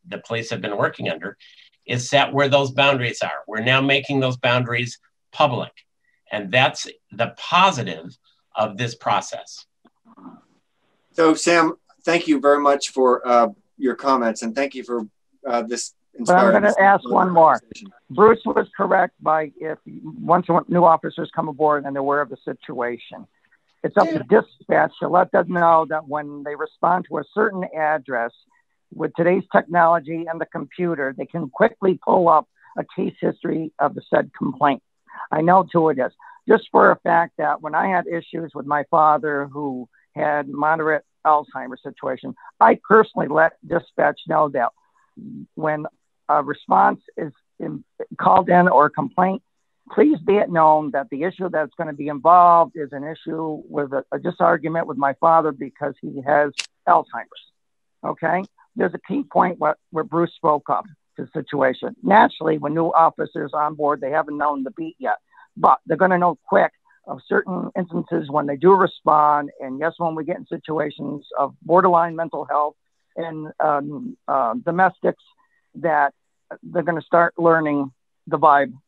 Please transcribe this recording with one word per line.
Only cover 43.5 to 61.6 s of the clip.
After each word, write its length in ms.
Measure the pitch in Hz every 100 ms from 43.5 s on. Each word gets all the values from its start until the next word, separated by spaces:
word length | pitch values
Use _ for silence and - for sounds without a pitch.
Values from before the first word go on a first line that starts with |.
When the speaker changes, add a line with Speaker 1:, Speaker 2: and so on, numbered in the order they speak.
| - -
Speaker 3:
dispatch 540 | 165 - - 151 - -
know 200 | 156 151
that 200 | 139 117 - _ _ _ - 139 143 143
when 320 | - 156 151 151 - _ _ -
a 140 | 147
response 580 | 139 - - 185 196 202 - -
is 160 | 160 - _ -
in, 260 | 156 151 - - - -
called 300 | - 190 180
in 200 | 180 180
or 180 | 127 147
a 40 |
complaint, 520 | - 139 - 185 190 - _ _ _ -
please 280 | - 302 254
be 180 | 165 202
it 140 | 180
known 400 | 170 156 156 151
that 160 | 139 123
the 140 | 135
issue 240 | 175 180 185
that's 260 | 156 147 -
gonna 140 | 160
be 160 | 143 147
involved 640 | 147 160 180 175 170 165 170
is 160 | 143
an 120 | 143
issue 580 | 143 160 170 160 160 156 -
with 240 | 151 143
a, 120 | 135 -
a 60 | 147
disargument 680 | 156 175 170 170 156 165 165
with 120 | 135
my 160 | 139
father 360 | 135 165 165 156
because 420 | 139 139 - 143 -
he 220 | 156 143
has 300 | 127 147 147 - - _ -
Alzheimer's, 560 | 170 135 117 110 - - _ _ _ _ _
okay? 380 | - 156 165 175 202 _ _ -
There's 180 | -
a 60 | - -
key 160 | 277
point 380 | 262 - 180 175
what, 180 | 151 - _
where 140 | 160
Bruce 300 | 156 165 170
spoke 340 | - 160 147 -
up 160 | 117 196 151 _ -
to 80 |
the 60 | 139
situation. 640 | 160 139 143